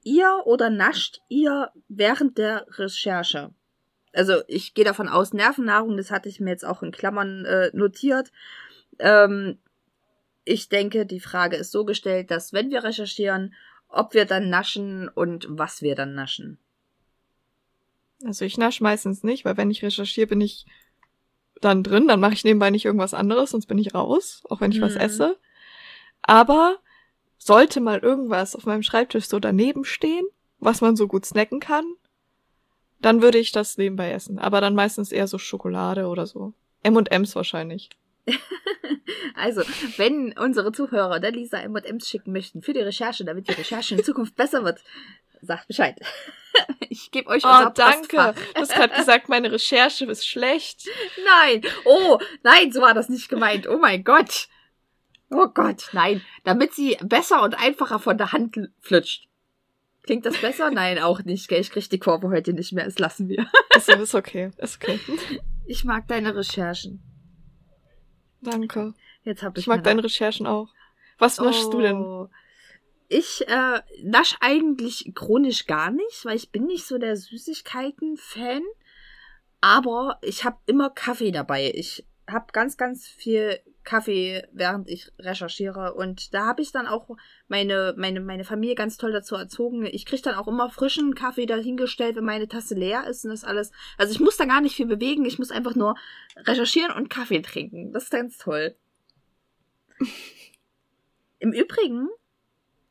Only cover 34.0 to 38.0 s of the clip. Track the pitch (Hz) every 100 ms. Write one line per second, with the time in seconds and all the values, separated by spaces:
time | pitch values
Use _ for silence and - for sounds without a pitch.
34 | 175 - - 190 196 202 202 202 202 208
35 | 202 - 196 190 - 190 185 180 180 190
36 | 185 175 156 - 196 - _ _ 208 226
37 | 202 180 196 - 175 170 165 165 - -